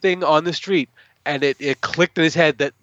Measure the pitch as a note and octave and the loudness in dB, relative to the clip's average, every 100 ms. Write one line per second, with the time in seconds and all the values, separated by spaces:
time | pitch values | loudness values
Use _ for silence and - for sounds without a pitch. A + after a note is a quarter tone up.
0 | F#3+ F3+ D#3 D#3 E3+ D#3 F#3+ F#3 B2+ _ | -2 0 2 2 0 -4 -2 -2 -2 _
1 | _ _ - C#3+ C#3+ C3+ C#3+ C3+ - - | _ _ -8 -2 -2 -2 -4 -4 -4 0
2 | F3+ - D#3+ E3 D#3 C#3 C#3 - | 0 0 0 2 2 0 -4 -6